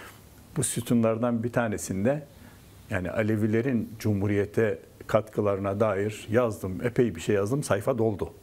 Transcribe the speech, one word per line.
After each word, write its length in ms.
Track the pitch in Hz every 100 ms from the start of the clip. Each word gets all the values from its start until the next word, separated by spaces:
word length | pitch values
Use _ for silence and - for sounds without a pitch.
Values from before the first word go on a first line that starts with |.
| - - - - - -
Bu 60 |
sütunlardan 800 | 123 - - 120 113 113 120 117
bir 80 | 120
tanesinde 720 | 123 117 92 - 95 110 151 - - - - - - -
yani 220 | 98 90
Alevilerin 800 | - 107 107 110 113 131 117 - -
Cumhuriyet'e 800 | 110 101 104 101 101 - 110 - - - -
katkılarına 720 | 110 107 - 101 98 98 101
dair 480 | 113 98 107 - -
yazdım, 500 | 110 120 104 95 92
epey 320 | 120 123 120 -
bir 60 |
şey 140 | - 101
yazdım, 280 | 104 143
sayfa 340 | - 101 127 123
doldu, 360 | 110 98 - -